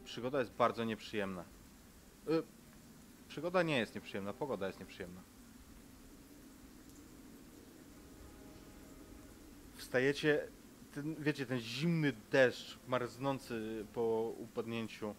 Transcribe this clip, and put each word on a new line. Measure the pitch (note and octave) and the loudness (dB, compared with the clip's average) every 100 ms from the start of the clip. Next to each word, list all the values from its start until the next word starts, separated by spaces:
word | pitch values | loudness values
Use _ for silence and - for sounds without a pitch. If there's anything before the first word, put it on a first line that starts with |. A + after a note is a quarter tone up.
Przygoda | - - A#2+ C#3 | -8 -4 2 2
jest | A2+ | 2
bardzo | - A#2 G#2+ | 8 6 8
nieprzyjemna. | A2+ G#2+ - G#2+ G2 F#2 E2 - - - - - - - - | 0 0 -2 0 0 -2 -8 -14 -18 -18 -20 -20 -20 -12 2
Y, | D#3+ D#3+ - - - - - - - - | 2 2 -12 -20 -18 -18 -18 -18 -20 -12
przygoda | - D#3+ F3+ | -4 2 4
nie | E3+ C#3 | 6 6
jest | G#2 G#2+ | 4 -2
nieprzyjemna, | - G#2 G2 | -4 -4 -4
pogoda | G2 D3 G#2+ F#2+ | -2 -2 0 0
jest | F#2 | -2
nieprzyjemna. | F2+ - F2+ F2+ E2+ - - - - - - - - - - - - - - - - - - - - - - - - - - - - - - - - - - - - - - - - - - - - - | -10 -8 -10 -10 -14 -18 -18 -18 -18 -16 -18 -18 -18 -18 -18 -18 -18 -18 -18 -18 -18 -18 -16 -16 -16 -16 -16 -18 -18 -18 -18 -18 -16 -16 -16 -16 -16 -14 -14 -16 -16 -16 -14 -14 -16 -16 -16 -16 -16 -12
Wstajecie, | - B2+ C3 C#3 D#3 D3 - - - - - | 2 4 6 4 4 4 2 -10 -18 -18 -10
ten, | - D3 D#3 | -6 -4 0
wiecie, | D3 C#3+ B2 | 0 2 0
ten | B2+ | 0
zimny | A2+ A#2+ E3 E3 D3 A#2 - | -2 0 4 6 4 2 4
deszcz | C#3 B2+ - - - - | 8 10 8 -8 -12 0
marznący | B2+ A#2+ A2+ C#3 C3+ - A#2 A2 A2 G#2 | 2 2 0 0 0 0 -2 -2 -4 -4
po | - A#2 A2+ A2+ G2+ | 2 4 4 2 -2
upadnięciu. | A2+ B2 A2+ A#2 A2 - G#2+ | -6 -4 -2 -2 -2 -4 -4